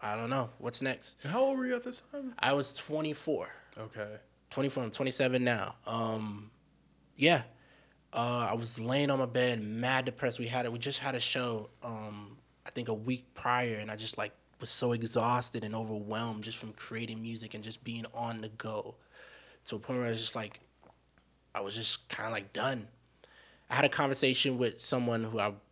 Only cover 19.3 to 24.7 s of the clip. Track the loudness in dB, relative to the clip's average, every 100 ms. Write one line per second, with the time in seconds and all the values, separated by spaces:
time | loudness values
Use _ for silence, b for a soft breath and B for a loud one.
19.3 | B B B -8 -8 -4 -2 0 0 -2
20.3 | -4 -6 -10 -20 _ -20 -20 _ _ _
21.3 | _ _ -6 -4 -2 0 0 -2 -4 -2
22.3 | -2 -4 -2 0 0 -6 -16 _ B B
23.3 | B B B B 4 4 6 2 6 4
24.3 | 6 4 4 2